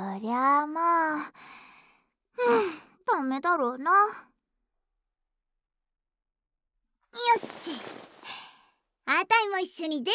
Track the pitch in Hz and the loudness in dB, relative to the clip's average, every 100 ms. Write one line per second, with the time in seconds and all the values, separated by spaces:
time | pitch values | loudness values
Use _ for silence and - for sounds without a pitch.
0 | 196 196 220 247 269 285 302 311 339 339 | -8 -6 -4 0 2 2 0 -2 2 2
1 | 320 302 - - - - - - - _ | 0 -2 -8 -14 -20 -20 -20 -20 -20 _
2 | _ _ _ - 480 466 381 311 - _ | _ _ _ 0 2 4 2 -6 -16 _
3 | - 427 262 269 349 339 240 254 311 392 | -2 -2 0 -2 0 2 0 -2 2 4
4 | 415 - - _ _ _ _ _ _ _ | 4 0 -18 _ _ _ _ _ _ _
5 | _ _ _ _ _ _ _ _ _ _ | _ _ _ _ _ _ _ _ _ _
6 | _ _ _ _ _ _ _ _ _ _ | _ _ _ _ _ _ _ _ _ _
7 | _ 466 480 453 - - 349 254 - - | _ -2 2 2 0 -10 -10 -10 -12 -16
8 | - - - - - - _ _ _ _ | -18 -18 -16 -14 -16 -20 _ _ _ _
9 | - 302 381 453 415 381 359 - 320 302 | 0 0 4 4 4 -2 -4 -6 -6 -4
10 | 240 | 2